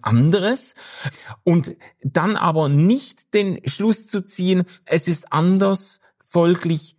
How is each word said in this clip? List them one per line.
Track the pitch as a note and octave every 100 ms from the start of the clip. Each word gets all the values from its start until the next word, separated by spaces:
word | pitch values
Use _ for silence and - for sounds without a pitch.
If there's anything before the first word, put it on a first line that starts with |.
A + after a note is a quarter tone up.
anderes. | G#2+ A#2 D3 F#3+ G3+ C4 - - - - C#3 - - -
Und | F3+ E3+ - - - _
dann | C#3 E3+ F3+ G#3
aber | E3+ D#3+ D3+
nicht | C#3+ F3+ C4 - - -
den | G#3 G3 - C#3+
Schluss | - G#3+ G#3+ -
zu | G3+
ziehen, | F#3 - F#3 F3+ F3+ -
es | - D#3+ F3
ist | D#3+ -
anders, | D#3 F3 F#3+ G3 F#3+ - - _ _
folglich | - F3 E3+ E3+ E3+ D#3+ -